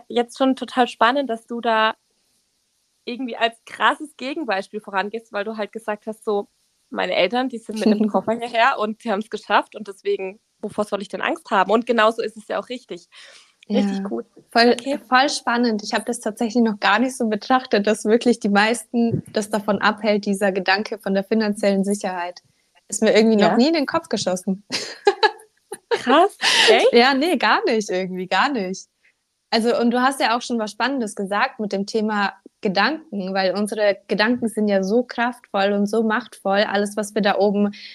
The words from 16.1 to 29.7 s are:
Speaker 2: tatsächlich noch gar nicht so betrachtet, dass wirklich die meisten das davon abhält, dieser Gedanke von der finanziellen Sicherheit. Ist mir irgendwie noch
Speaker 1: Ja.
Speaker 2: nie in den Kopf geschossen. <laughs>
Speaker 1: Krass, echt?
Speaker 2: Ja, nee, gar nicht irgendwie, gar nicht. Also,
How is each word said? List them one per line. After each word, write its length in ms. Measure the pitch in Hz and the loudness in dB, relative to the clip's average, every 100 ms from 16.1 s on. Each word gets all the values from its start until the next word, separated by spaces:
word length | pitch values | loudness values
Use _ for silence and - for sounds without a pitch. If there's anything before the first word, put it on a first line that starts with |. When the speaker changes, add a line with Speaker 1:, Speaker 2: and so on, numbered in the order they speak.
| 240 | -6
Speaker 2:
tatsächlich 440 | 214 208 233 240 | -6 -6 -2 2
noch 160 | 226 208 | 2 2
gar 200 | 196 208 | 2 2
nicht 160 | 254 254 | 0 -2
so 100 | 226 | -4
betrachtet, 600 | 208 - 254 254 208 202 | -4 0 0 2 0 2
dass 180 | 220 214 | 0 2
wirklich 340 | 240 247 233 | 2 2 0
die 100 | 214 | 2
meisten 760 | 202 214 240 - 240 233 - - | 2 2 0 -4 -2 0 -2 -4
das 160 | 220 208 | -6 -4
davon 300 | 214 208 196 | -4 -2 0
abhält, 460 | 208 208 220 208 208 | 0 0 0 0 0
dieser 260 | 196 202 | 0 0
Gedanke 480 | 190 185 196 214 214 | 0 0 0 -2 -8
von 140 | 190 | -4
der 100 | 196 | -2
finanziellen 600 | 196 220 214 208 208 196 | 0 0 0 0 0 2
Sicherheit. 580 | 196 208 190 185 175 - _ _ _ _ - | 0 -2 -4 -6 -8 -12 _ _ _ _ -12
Ist 140 | - | 0
mir 140 | 214 180 | 4 6
irgendwie 220 | 226 214 | 6 6
noch 140 | 180 | 4
Speaker 1:
Ja. 60 | 208 | 4
Speaker 2:
nie 100 | 277 | 4
in 60 | |
den 120 | 330 269 | 2 0
Kopf 240 | 330 - | -4 -4
geschossen. 540 | - - 180 - 190 - | -4 -2 -4 -4 -6 -6
<laughs> 1200 | - - - - - 453 - - _ _ - - | -10 -10 -4 0 2 0 -2 -20 _ _ -16 -6
Speaker 1:
Krass, 460 | 466 240 285 392 - - - - | -2 4 4 4 2 0 4 4
echt? 280 | 240 466 | 6 6
Speaker 2:
Ja, 200 | 233 254 | 6 6
nee, 240 | 269 330 294 | 4 2 2
gar 260 | 214 302 427 | 2 2 2
nicht 240 | 220 208 | 0 0
irgendwie, 380 | 185 185 185 185 | -2 -4 -6 -2
gar 220 | 190 262 | 0 0
nicht. 380 | 254 185 190 - _ _ _ _ _ _ | 0 -4 -8 -14 _ _ _ _ _ _
Also, 260 | 233 233 | 0 2